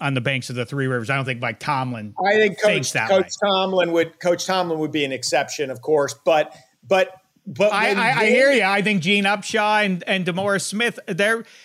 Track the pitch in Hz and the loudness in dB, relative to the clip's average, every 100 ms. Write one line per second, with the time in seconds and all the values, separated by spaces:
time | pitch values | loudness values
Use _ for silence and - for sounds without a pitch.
0 | 147 135 120 135 - 123 120 143 131 123 | -2 -2 -2 -4 -4 -8 -6 -4 -2 -2
1 | 110 135 131 120 123 113 - 139 127 117 | -2 -2 -2 -4 -6 -6 -4 -2 -4 -6
2 | 104 101 185 214 214 175 208 165 131 135 | -10 -4 0 2 2 2 2 2 0 -2
3 | 110 190 190 - 202 190 190 185 170 170 | 2 2 2 -2 0 0 0 2 2 2
4 | 165 - 180 175 - 185 175 160 156 156 | 0 -2 -2 -2 0 -2 0 -2 -2 -2
5 | 139 127 - 156 139 - 135 120 135 151 | -2 -4 -2 -2 -2 -4 -6 -6 0 2
6 | 139 - - 156 156 - _ _ 123 190 | 0 -2 2 2 2 -6 _ _ 0 2
7 | 180 - _ _ - 127 208 202 226 254 | 2 -4 _ _ -10 0 0 2 0 2
8 | 233 254 220 247 269 262 190 202 202 202 | 2 2 4 4 4 4 2 2 2 0
9 | 160 202 196 202 - 220 208 214 208 185 | 2 2 2 -2 -2 0 2 2 2 -2
10 | 180 190 180 175 202 196 - 202 240 - | -2 -2 -2 -2 0 -2 -2 -2 -4 -4
11 | - 185 202 226 220 - | -6 -2 0 0 -6 -20